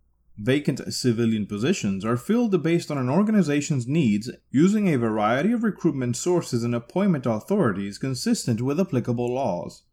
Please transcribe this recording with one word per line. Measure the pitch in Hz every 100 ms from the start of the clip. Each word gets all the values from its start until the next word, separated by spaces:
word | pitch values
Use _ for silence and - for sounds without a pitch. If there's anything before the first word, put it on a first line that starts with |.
| _ _ _ -
Vacant | 107 143 147 131 -
civilian | - 127 113 117 110 98
positions | 101 131 196 104 98
are | 110 123
filled | - 233 233 185
based | 156 170 170
on | 143
an | 123
organization's | 151 214 214 147 147 143 143 120
needs | 160 127 104 120 - _
using | 127 180 214 196
a | 139
variety | 117 107 107 127 185
of | 240
recruitment | 220 - 170 139 123 120
sources | 170 175 - 120
and | 120
appointment | 120 - 180 202 156 123
authorities | 107 - 202 135 95 101 98
consistent | 135 127 226 240 - 110
with | 127 147
applicable | 190 127 120 120 120
laws | 127 127 87 87 - _